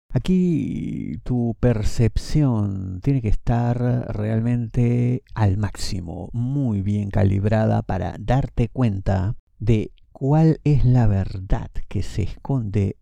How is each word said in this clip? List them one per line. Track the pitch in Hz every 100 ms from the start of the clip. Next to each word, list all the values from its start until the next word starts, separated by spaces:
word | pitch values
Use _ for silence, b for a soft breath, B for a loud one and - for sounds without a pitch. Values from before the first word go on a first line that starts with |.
| _
Aquí | - - 185 180 160 - 127 - - - 80 -
tu | 123 117 113
percepción | 123 110 104 - 113 - - 151 143 113 101 98 95 92
tiene | 139 135
que | 110
estar | 98 - 120 120 120 120 123 117 107
realmente | 107 110 113 120 117 - 120 120 123 123 - -
al | 104 95
máximo, | 101 - - 98 85 85 92
muy | 117 123 143 131 104
bien | 95 104 101
calibrada | 101 101 98 104 110 110 110
para | 110 98 90 85
darte | 104 127 160 - 117
cuenta | - 123 98 98 98 95 123 - _
de | 107 113 - - _
cuál | - 135 151 160 151
es | - 143 117
la | 123 113
verdad | 98 95 98 95 117 - - -
que | -
se | 90 -
esconde | 95 - - 135 110 101 98 -